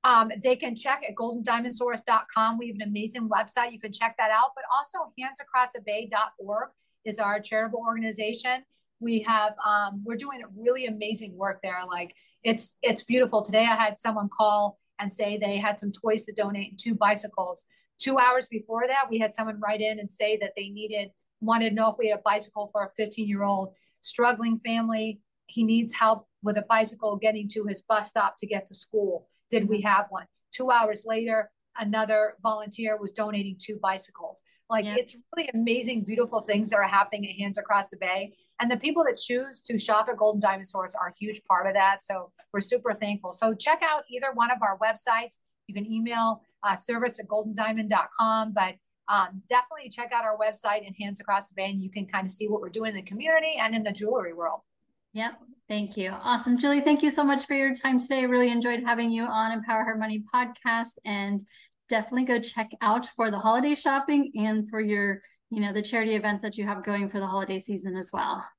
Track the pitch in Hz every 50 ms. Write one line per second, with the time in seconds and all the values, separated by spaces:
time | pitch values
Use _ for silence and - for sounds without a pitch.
0 | - 254 240 226 220 220 214 208 - 254 254 254 311 247 233 226 - 269 269 285
1 | 285 226 202 - 233 233 233 240 220 247 233 233 240 247 233 220 247 240 233 226
2 | - - 226 220 226 - - 226 220 226 233 226 240 233 208 202 214 208 202 208
3 | 214 220 - 247 226 214 208 185 165 - - 247 233 240 233 220 - 214 202 -
4 | 233 226 226 - 226 214 220 220 240 269 - 269 - - 240 277 285 - - 370
5 | 311 - _ - 254 262 262 - 277 _ - 254 254 247 - 240 196 208 208 214
6 | 233 208 226 208 220 214 _ - 196 196 208 220 262 - _ _ _ _ _ _
7 | _ 220 196 208 208 202 208 214 208 - 220 220 220 220 220 226 233 226 226 226
8 | 220 226 214 202 214 214 240 233 - 254 254 254 _ _ _ _ _ _ _ _
9 | 226 233 226 220 214 226 226 214 214 214 214 - - 208 208 208 208 196 202 202
10 | 202 226 233 - 277 285 269 247 226 202 190 208 226 240 254 262 254 226 214 208
11 | 208 214 220 208 220 196 175 180 196 196 190 - - 190 180 180 180 180 180 175
12 | 180 175 - _ _ _ _ _ - 233 226 226 - - - _ - 240 226 -
13 | - - 233 254 254 240 233 214 208 - 196 220 226 233 220 220 226 214 208 -
14 | - 226 220 214 202 202 - - 214 208 208 208 208 208 202 _ _ _ _ -
15 | 208 196 196 - 214 208 208 208 208 202 202 202 208 208 208 208 208 202 202 -
16 | - 220 214 214 220 - 208 - 208 196 202 196 202 - - - - 233 226 196
17 | 208 202 214 202 - 208 - - 185 180 180 - - _ _ _ _ _ _ _
18 | - 269 269 262 247 247 247 254 247 - 233 214 - - 226 233 247 254 262 277
19 | 269 247 226 226 220 214 214 226 220 220 214 208 208 208 214 208 214 214 214 214
20 | 208 196 - - 214 208 220 214 202 196 - 202 202 202 202 208 214 208 208 208
21 | 202 202 _ _ _ _ _ _ 214 220 226 226 226 226 208 220 220 220 214 -
22 | 226 214 208 208 - 208 208 214 214 - _ 214 208 208 - 208 196 196 _ -
23 | 220 208 214 226 220 208 202 196 202 202 202 190 190 190 _ _ _ _ _ _
24 | - - - - 240 240 240 214 233 233 226 226 - 233 226 226 226 226 226 220
25 | 220 220 214 - _ _ _ _ _ - - 233 226 220 226 233 233 226 - -
26 | 226 220 220 214 - _ _ _ - 208 208 208 202 - 226 220 220 220 226 -
27 | - 214 208 196 220 220 220 214 208 202 - 220 208 202 196 - _ - 220 208
28 | 208 - - 220 196 196 - - - 196 208 196 196 - 196 - - _ - 214
29 | 202 190 175 165 _ _ _ _ _ _ 233 226 220 202 220 202 196 214 196 202
30 | 208 202 190 - - _ _ _ _ _ - - 254 254 240 233 226 214 208 208
31 | - 220 226 226 226 226 220 220 214 - _ _ _ _ _ - 220 208 208 220
32 | 220 208 220 214 214 214 - _ - 226 220 214 214 208 208 - 226 214 214 214
33 | 208 196 - - 214 214 214 202 202 196 190 190 - - 214 208 208 190 190 190
34 | - - _ - 170 160 - - _ _ _ _ _ _ 226 220 208 208 208 -
35 | 247 - - 240 _ _ - 339 311 262 226 226 233 233 233 254 233 233 254 226
36 | 196 190 220 240 233 233 233 214 214 - 202 208 220 202 220 202 196 190 202 196
37 | 202 - 214 202 202 196 180 185 202 202 196 208 202 - 208 196 196 - - -
38 | 196 180 185 196 214 208 _ _ _ _ _ - 240 233 - - - 311 302 339
39 | 320 269 - - - - 247 247 262 269 254 - - - 233 202 - - 214 214
40 | 220 233 233 208 214 214 214 208 208 196 196 196 190 - - 190 185 185 - 208
41 | 180 175 - _ 208 214 214 208 _ - 185 180 - 196 196 202 190 196 196 196
42 | - - 196 185 180 - _ _ _ _ - 202 196 - 247 247 240 233 208 208
43 | 214 202 208 202 - 180 180 - 226 220 220 214 - 294 320 320 339 320 302 302
44 | - - 247 247 262 269 240 233 233 240 254 214 226 202 190 - 220 220 220 220
45 | - 247 226 226 240 196 - _ _ _ _ _ _ - 196 202 208 220 220 220
46 | 226 233 240 233 226 226 226 220 _ _ _ _ - 202 190 190 - - 233 233
47 | 302 247 233 - 208 - 208 214 214 220 208 220 214 220 220 220 214 202 208 180
48 | - - - - 220 220 220 220 220 220 196 208 185 185 185 _ _ _ _ _
49 | _ - 208 202 190 180 190 190 - - - 494 494 - 320 302 269 233 - -
50 | 240 233 247 233 226 220 214 214 214 214 214 - - 214 208 214 202 196 190 -
51 | 208 202 202 196 - - 202 202 202 - _ 196 190 196 196 196 190 190 185 208
52 | 190 190 - 190 190 190 - - 220 208 214 214 196 180 170 220 220 226 208 190
53 | 190 180 190 226 294 320 320 320 320 320 311 262 220 220 226 226 214 208 196 202
54 | 208 214 247 247 185 170 165 170 170 160 160 - _ _ _ _ _ _ _ _
55 | _ _ - 214 220 240 233 - - - - _ _ _ 214 208 208 196 - 214
56 | 185 185 190 - - 240 247 233 - 247 240 247 294 285 285 285 277 302 294 294
57 | 311 302 285 311 294 277 277 269 - - 285 277 269 269 262 262 - 269 254 247
58 | 247 254 269 254 254 247 247 247 247 240 233 233 233 240 240 240 247 240 233 233
59 | 233 233 226 226 233 240 220 220 220 226 226 220 220 240 226 220 220 226 220 220
60 | 214 220 214 214 214 - - 247 247 233 233 - - 247 226 233 233 226 - -
61 | _ 214 208 202 196 202 202 196 202 _ - - - _ _ _ _ - 233 220
62 | 214 226 240 254 262 247 240 233 233 - - 233 220 220 - - 233 214 214 247
63 | 247 - - - 233 220 208 196 208 220 226 247 254 294 294 285 - 349 - 277
64 | 277 - 294 285 277 - - 220 208 220 214 214 208 214 - 220 220 208 208 208
65 | 202 202 190 196 - _ _ _ _ _ 226 214 208 202 190 214 208 - 254 226
66 | 220 220 220 208 214 208 202 202 220 208 208 226 202 208 208 196 180 208 202 202
67 | 202 196 196 202 196 190 190 196 196 190 190 190 - - 202 185 180 190 180 185
68 | 175 - - - 170 - - 196 - - _